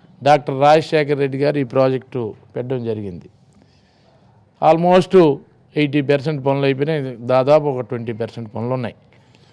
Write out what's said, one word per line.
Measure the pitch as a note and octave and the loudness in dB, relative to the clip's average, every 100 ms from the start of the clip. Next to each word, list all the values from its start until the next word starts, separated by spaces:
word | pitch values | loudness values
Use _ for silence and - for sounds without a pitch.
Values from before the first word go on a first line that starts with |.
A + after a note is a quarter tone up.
| _ _ | _ _
డాక్టర్ | C3+ D3 C#3+ C3+ | 2 2 0 2
రాజశేఖర్ | C#3+ D#3 D#3 D#3 C#3+ C#3 | 4 4 2 -2 0 -2
రెడ్డి | C#3 C3 | -2 -2
గారు | C#3 D3 | -2 -2
ఈ | |
ప్రాజెక్టు | B2 C3 C3 C3 - B2+ A2 - _ - | -2 0 0 0 -6 -8 -8 -10 _ -12
పెట్టడం | B2 C3 | -8 -6
జరిగింది. | A#2 G#2+ G2+ E2+ - _ _ _ _ _ _ _ _ _ _ _ _ _ D3+ | -6 -8 -8 -12 -18 _ _ _ _ _ _ _ _ _ _ _ _ _ 2
almost | E3 F3 F#3 - F#3+ D#3+ C#3 - _ _ D3+ | 2 4 4 4 4 4 2 -8 _ _ -4
ఎయిటీ | D3 D3 | -2 0
పర్సెంట్ | C3+ C#3+ C3 D3 C3+ | 0 0 -2 -4 -2
పనులు | C#3 | 0
అయిపోయినాయి, | C#3 C3 C#3+ D#3 C3 A#2 | 0 -2 -4 -4 -6 -8
దాదాపు | A#2+ B2+ C3 D3+ | 0 2 4 2
ఒక | D3 B2+ | 2 -4
ట్వంటీ | A2 B2 A#2 | -8 -8 -8
పర్సెంట్ | A2 A2+ A#2+ A2+ | -8 -10 -10 -12
పనులు | A2 A#2+ | -8 -6
ఉన్నాయి. | B2+ A2+ - _ _ _ _ _ | -6 -8 -12 _ _ _ _ _